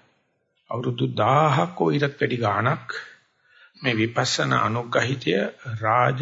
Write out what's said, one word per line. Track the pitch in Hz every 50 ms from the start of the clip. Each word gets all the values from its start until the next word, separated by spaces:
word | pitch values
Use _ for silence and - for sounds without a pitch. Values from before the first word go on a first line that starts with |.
| _ _ _ _ _ _ _ _ _ _ _ _ _ -
අවුරුදු | - 117 131 131 120 120 135 127
දහහක් | 120 107 104 117 135 147 160 151 135 160 175 175 -
හෝ | - 170 160
ඊටත් | 147 143 143 139 -
වැඩි | - 127 117 123 117
ගාණක් | 117 101 98 104 113 131 160 - - - - - - - - - _ _ _ _ _ _ _ - - - _ -
මේ | - 127 113
විපස්සනා | 107 113 117 117 127 127 - - - 147 135 127 120
අනුග්‍රහිතය | 110 107 113 120 117 - 127 123 113 120 139 123 - 151 180 202 208 - - - - 127 110
රාජ | 107 113 110 113 123 123 131 131 127